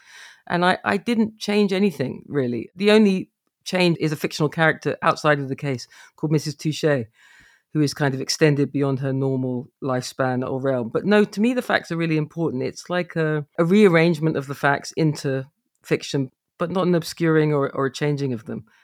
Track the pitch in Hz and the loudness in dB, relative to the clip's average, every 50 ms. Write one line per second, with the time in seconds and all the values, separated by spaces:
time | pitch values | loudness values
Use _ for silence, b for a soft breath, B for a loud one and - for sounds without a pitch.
0 | B B B B B B B B B - - 175 180 180 185 - - 208 202 202 | B B B B B B B B B -4 -2 0 2 2 0 0 -2 -2 -2 -2
1 | - - 240 220 220 214 - - - - 202 208 208 190 190 185 208 202 - - | -2 0 0 0 0 -2 -4 -6 -4 0 2 2 2 2 2 2 2 0 0 -2
2 | 131 120 - - - - 135 143 131 120 120 117 - - _ 180 202 208 208 220 | -4 -6 -8 -10 -10 -6 -2 -2 -2 -2 -2 -6 -8 -10 _ 0 2 4 6 6
3 | 220 202 190 185 - - _ _ _ _ _ _ - - 185 185 180 175 165 - | 6 6 4 2 -2 -8 _ _ _ _ _ _ -8 -4 0 2 4 2 2 2
4 | - 156 151 - - 180 - - 160 143 - 165 160 156 139 147 - 147 - - | 0 -2 -2 -2 -4 -4 -2 -2 -2 -2 0 2 2 2 2 0 -2 -6 -4 0
5 | - 160 - - - 151 147 147 139 131 135 - - 143 131 120 - B B B | 0 0 0 2 2 2 2 2 -2 -6 -8 -6 -4 -4 -4 -6 -8 B B B
6 | B B B _ - 156 156 147 131 156 143 - - 160 147 - - 156 143 131 | B B B _ -2 0 0 0 0 -4 -6 -4 -4 -4 -2 0 0 0 0 0
7 | 110 b b b b b b b b b b b b _ - 156 151 135 - - | -2 b b b b b b b b b b b b _ 0 0 0 0 0 -2
8 | 151 139 131 131 - - - - 165 151 147 139 143 135 - 139 139 139 135 127 | -2 -2 -2 -2 -4 -4 0 2 4 4 4 2 0 0 -2 -2 -2 -2 -2 -2
9 | 139 135 131 135 135 135 135 127 131 127 127 123 143 - _ _ - 139 127 127 | -4 -4 -2 -2 -2 -2 -2 -2 -2 -4 -6 -6 -8 -12 _ _ -4 -4 -4 -4
10 | 123 - - - 135 127 127 123 131 - 135 131 131 135 131 123 117 113 - 160 | -4 -6 -4 -2 -2 -2 -2 -2 -4 -4 -4 -4 -2 -2 -2 -2 -2 -4 -4 -2
11 | - 190 208 208 208 208 - 196 214 247 262 247 240 - 208 - - - 170 165 | 0 2 4 4 4 2 0 0 0 0 0 -2 -2 -2 -2 -4 -4 -4 -4 -4
12 | 170 165 156 156 151 151 - 165 165 139 120 127 131 127 123 - - - 175 180 | -2 0 0 -2 -2 -4 -4 -4 -4 -4 -2 -4 -6 -6 -8 -10 -8 -6 -4 -4
13 | 175 175 - 170 160 156 156 151 143 - _ - 170 165 190 214 214 190 170 165 | -4 -4 -4 -2 -2 -2 -2 -4 -6 -4 _ -2 2 4 6 6 8 8 8 6
14 | 160 175 170 147 160 160 - 139 135 139 143 - - 143 139 - - - - - | 4 4 2 0 0 -2 -2 -2 -6 -8 -6 -2 0 0 0 0 -4 -6 -2 0
15 | 160 156 147 - - 143 131 135 131 - _ _ _ _ _ _ - - 160 - | 0 0 0 -2 -4 -4 -4 -4 -6 -10 _ _ _ _ _ _ -6 -4 -4 -2
16 | - - - 143 135 131 _ _ _ _ _ - 175 170 180 190 180 180 180 165 | -2 -2 -4 -4 -4 -4 _ _ _ _ _ -8 -6 -4 -2 0 0 2 2 0
17 | 156 - - - 165 160 156 156 151 151 151 143 156 - - - 135 135 - - | -2 -4 -4 -2 2 2 4 4 4 2 2 0 -2 -2 -2 -2 -4 -4 -4 -2
18 | 151 147 147 139 143 131 123 110 - - 113 - - _ _ _ | -2 -2 -2 -2 -2 -4 -4 -6 -8 -10 -10 -12 -12 _ _ _